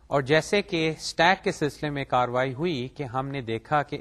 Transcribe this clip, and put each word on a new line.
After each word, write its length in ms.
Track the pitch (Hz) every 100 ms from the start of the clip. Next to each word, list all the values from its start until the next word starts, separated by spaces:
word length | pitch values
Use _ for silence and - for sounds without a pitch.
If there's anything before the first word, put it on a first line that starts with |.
| -
اور 160 | 143
جیسے 400 | 127 156 - 208
کہ 260 | - 170 160
اسٹیک 560 | 156 - - 170 190
کے 80 | 190
سلسلے 380 | - 147 - 151
میں 140 | 143 135
کاروائی 460 | 127 123 123 135
ہوئی 320 | 123 180 131 123 -
کہ 80 | 135
ہم 140 | 127 139
نے 120 | 139
دیکھا 400 | 113 113 - 151
کہ 160 | 139 147